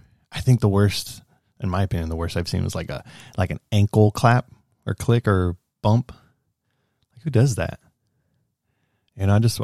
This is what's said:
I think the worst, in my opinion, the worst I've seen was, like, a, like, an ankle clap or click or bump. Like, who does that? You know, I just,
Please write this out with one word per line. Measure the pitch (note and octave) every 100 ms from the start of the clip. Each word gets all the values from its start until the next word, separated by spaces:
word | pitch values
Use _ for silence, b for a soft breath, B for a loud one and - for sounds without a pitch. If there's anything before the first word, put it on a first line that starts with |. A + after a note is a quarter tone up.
| b b b
I | -
think | - B2
the | G#2
worst, | G2 G2+ - - - _ _ _ -
in | F#2
my | F2+
opinion, | F#2+ E2+ D#2+
the | E2
worst | E2 -
I've | F2
seen | F#2
was, | F#2 E2+
like, | -
a, | C2+ - B B B
like, | F2+
an | D2+ -
ankle | G#2 G2+ A2 G#2
clap | - A#2+ B2 - _ _ _ -
or |
click | F#2+ - A#2 G#2+
or | F#2+ F2+ F2 _ _
bump. | G#2+ A#2 - - _ _ _ _ _ _ _ _ _
Like, | _
who | D#3
does | A2+ C3+ F2+
that? | D#2+ - _ _ _ _ _ _ _ _ _ _ _ _ _ -
You | G2
know, | G#2
I |
just, | A2+ -